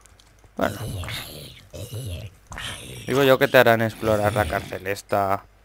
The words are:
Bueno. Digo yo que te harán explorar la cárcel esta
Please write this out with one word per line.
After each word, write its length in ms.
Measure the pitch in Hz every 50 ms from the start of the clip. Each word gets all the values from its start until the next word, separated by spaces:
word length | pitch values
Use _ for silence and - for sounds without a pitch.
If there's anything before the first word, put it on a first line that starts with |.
| _ - - _ _ _ _ _ _ _ _
Bueno. 220 | - 196 - - - - - - - - - - - - - - - 147 - - - - - - - 101 - - 110 131 104 87 - - - - _ _ _ - 82 - - - - - 127 127 123 -
Digo 160 | - 127 135 139
yo 140 | 135 131
que 100 | 123 139 127
te 80 | -
harán 240 | 131 120 117 117 113
explorar 520 | 113 110 107 - 113 110 107 104 104 104 104
la 120 | 104 104
cárcel 420 | - 98 98 95 - - 92 92
esta 560 | 95 101 - - _ 104 101 98 95 98 98 - _ _ _